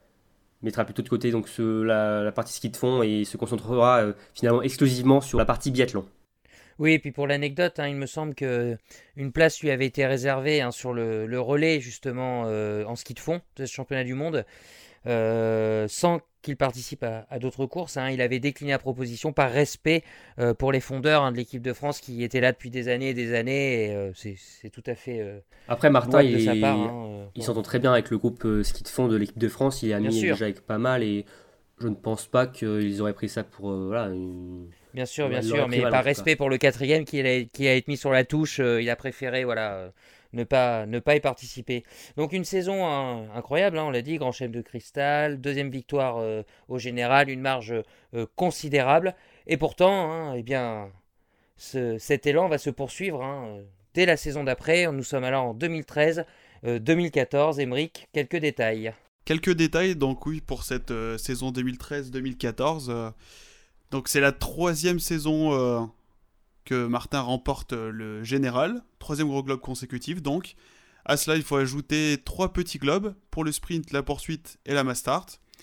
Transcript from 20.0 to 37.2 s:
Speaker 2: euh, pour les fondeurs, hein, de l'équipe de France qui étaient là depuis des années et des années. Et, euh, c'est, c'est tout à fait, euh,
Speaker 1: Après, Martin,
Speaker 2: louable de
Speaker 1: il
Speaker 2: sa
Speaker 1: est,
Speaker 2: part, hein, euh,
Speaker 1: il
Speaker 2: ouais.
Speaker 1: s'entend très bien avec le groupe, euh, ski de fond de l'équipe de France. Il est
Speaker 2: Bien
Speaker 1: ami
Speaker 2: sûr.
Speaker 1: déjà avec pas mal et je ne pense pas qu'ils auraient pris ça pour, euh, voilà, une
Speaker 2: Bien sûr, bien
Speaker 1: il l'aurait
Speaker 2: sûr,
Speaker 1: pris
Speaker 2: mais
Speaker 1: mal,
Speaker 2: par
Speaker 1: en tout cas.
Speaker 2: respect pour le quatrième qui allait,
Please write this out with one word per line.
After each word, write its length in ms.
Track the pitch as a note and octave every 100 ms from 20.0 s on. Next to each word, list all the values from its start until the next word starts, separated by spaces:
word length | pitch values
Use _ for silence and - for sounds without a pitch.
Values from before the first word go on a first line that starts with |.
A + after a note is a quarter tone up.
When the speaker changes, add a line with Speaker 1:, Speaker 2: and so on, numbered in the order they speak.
| - - - -
Speaker 2:
euh, 160 | A#2+
pour 200 | A2 C3+
les 80 | C3+
fondeurs, 420 | - C3+ D3 D3+
hein, 80 | C3+
de 60 | A#2+
l'équipe 240 | A#2 B2+
de 100 | B2
France 300 | A#2+ C#3+ C#3+
qui 220 | - A#2+
étaient 180 | A#2+ B2+
là 100 | B2
depuis 180 | B2 B2
des 200 | B2+ A#2+
années 200 | B2 C3+
et 40 |
des 200 | B2 A#2
années. 520 | A#2 A#2+ C#3 C#3 A#2+ G#2
Et, 100 | G2+
euh, 160 | G2
c'est, 220 | F#2 G#2 F#2
c'est 320 | - - A2
tout 140 | - B2
à 100 | A#2
fait, 260 | C3 A#2
euh, 180 | G#2 G2+ _ - -
Speaker 1:
Après, 200 | A#2+ D3+
Martin, 320 | C3+ A#2 D3
Speaker 2:
louable 120 | C3+
de 60 | A2+
Speaker 1:
il 60 | A2
Speaker 2:
sa 100 | A2
Speaker 1:
est, 40 |
Speaker 2:
part, 180 | A2 G#2+
hein, 280 | A2+ A#2+ A2
euh, 180 | G#2 G2+ A#2+
Speaker 1:
il 40 |
Speaker 2:
ouais. 60 | A#2+
Speaker 1:
s'entend 160 | A2
très 180 | G#2 B2
bien 140 | C3
avec 160 | B2 -
le 80 | A2
groupe, 260 | A#2+ -
euh, 200 | A2+ G#2+
ski 200 | G2+ -
de 60 | -
fond 180 | - B2
de 80 | A2
l'équipe 240 | G2+ A2
de 80 | A2
France. 340 | - C3+ C3
Il 100 | A2
est 60 | G#2
Speaker 2:
Bien 120 | A2
Speaker 1:
ami 100 | A2+
Speaker 2:
sûr. 140 | E3
Speaker 1:
déjà 120 | B2 G#2+
avec 140 | -
pas 160 | - A2
mal 260 | B2+ B2+
et 220 | G#2+ G2+ - - - _ _ -
je 80 | A#2
ne 80 | G2+
pense 320 | A2+ A2 -
pas 180 | B2+ C3
qu'ils 560 | - A2 G#2+ G#2 G2+
auraient 120 | G#2
pris 160 | G2+ G#2+
ça 140 | A2+
pour, 280 | G2+ - G2+
euh, 160 | F#2+ F#2+
voilà, 200 | A2+ G2+
une 580 | F#2 F#2 F2+ F2+ F2+ F2 - _
Speaker 2:
Bien 120 | B2+ B2
sûr, 220 | - C#3+
bien 140 | B2+
Speaker 1:
il 80 | A2
l'aurait 100 | D3
Speaker 2:
sûr, 80 | B2+
Speaker 1:
pris 100 | B2
Speaker 2:
mais 60 |
Speaker 1:
mal, 80 | B2
Speaker 2:
par 80 | B2+
Speaker 1:
en 40 |
tout 20 | C3
cas. 40 |
Speaker 2:
respect 260 | B2 D#3+ D3+
pour 140 | C#3
le 80 | C3
quatrième 480 | C#3 A#2 C3+ D#3 D3
qui 140 |
allait, 300 | C#3+